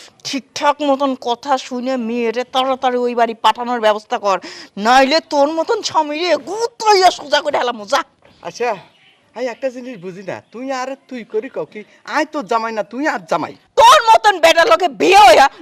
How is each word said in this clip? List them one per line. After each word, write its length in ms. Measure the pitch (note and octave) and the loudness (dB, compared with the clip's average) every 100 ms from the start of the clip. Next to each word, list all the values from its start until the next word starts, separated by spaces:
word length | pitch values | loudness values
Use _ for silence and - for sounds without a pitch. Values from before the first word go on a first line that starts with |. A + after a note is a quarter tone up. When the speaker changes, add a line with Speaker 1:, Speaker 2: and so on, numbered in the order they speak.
| - _ | -20 _
Speaker 1:
ঠিকঠাক 580 | - C#4 - - D4 C#4+ | -10 -10 -10 -2 -2 0
মতন 320 | D4 C4+ C#4 | -2 0 -2
কথা 440 | C4 A#3+ A#3 C#4 C4 | -4 -6 -6 -2 -4
শুনে 380 | - B3 B3+ C4 | -4 -8 -6 -6
মেয়েরে 480 | A3 A#3+ A3+ A3+ | -4 -4 -4 -4
তাড়াতাড়ি 520 | B3 C4 C4 C4 C4 B3 | -4 -4 -2 -2 -2 -2
ওই 180 | A#3+ | -2
বাড়ি 200 | A#3+ A#3 | 0 -2
পাঠানোর 460 | A3 G#3+ B3 A#3+ B3 | 0 -2 -2 -6 -2
ব্যবস্থা 380 | G#3+ G#3 - A#3 | 0 0 -4 -4
কর, 220 | G3+ F#3 - - - F#3+ | -2 -2 -6 -18 -16 -4
নইলে 420 | A3 C4 C4+ D#4 | 2 4 4 0
তোর 320 | - D4 C#4+ | 0 0 0
মতন 300 | D#4+ D#4+ A4+ | 0 -2 -4
স্বামীরে 540 | - E4 D4+ D4+ F4 D4 | -2 -2 -2 -4 -2 -2
গুতাইয়া 760 | B3+ G#4+ A#4 - A4 G4 F4+ | -4 -6 -6 -2 2 4 4
সোজা 300 | - D4 D4 | 2 -2 -2
করে 180 | D4+ D#4+ | -2 -2
হেলামু, 260 | B3+ A#3 | -4 -6
যা। 200 | G3+ C#4 - _ _ _ | -4 -4 -4 _ _ _
Speaker 2:
আচ্ছা, 340 | F3 - A#3+ F#3 - _ _ _ _ | -18 -6 -6 -6 -12 _ _ _ _
আমি 120 | A3 B3+ | -10 -10
একটা 220 | A3 C4+ | -6 -8
জিনিস 300 | B3 B3 G#3+ | -8 -14 -14
বুঝি 240 | F#3 F3+ | -14 -14
না, 200 | F#3 A2+ - | -12 -14 -14
তুই 200 | A3 C4+ | -14 -8
আর 240 | B3+ C4 C4+ _ | -8 -8 -12 _
তুই 160 | B3+ | -16
করি 240 | G#3+ A3 B3+ | -8 -8 -8
কও 160 | G3 | -10
কি? 200 | D#3 G#3+ G3 _ | -12 -14 -20 _
আয় 200 | - B3+ | -8 -6
তোর 220 | D4+ D4+ G3+ | -4 -6 -4
জামাই 260 | A#3 A3+ | -4 -2
না, 100 | A3 | -6
তুই 260 | G#3 A#3+ D4+ | -8 -6 -4
আর 100 | B3+ E3+ | -4 -4
জামাই। 240 | E3+ B2+ - _ - | -4 -4 -12 _ 4
Speaker 1:
তোর 380 | A#5 D5+ A4+ | 6 6 6
মতন 240 | A4+ G#4 F#4 | 4 4 4
বেটা 260 | E4 D#4+ | 4 4
লোকে 240 | E4+ E4 F4 | 2 2 0
বিয়ে 300 | G3+ G4+ G4 | 0 4 8
হইয়া 300 | G4 - C4+ - | 8 8 4 0